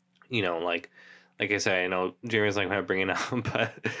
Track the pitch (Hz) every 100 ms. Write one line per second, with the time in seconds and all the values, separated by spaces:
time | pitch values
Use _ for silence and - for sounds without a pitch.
0 | _ _ - 117 95 85 87 85 - -
1 | - - _ _ 101 101 107 92 90 92
2 | 92 - 117 110 104 98 92 98 90 95
3 | 95 90 - 127 120 117 110 - 110 -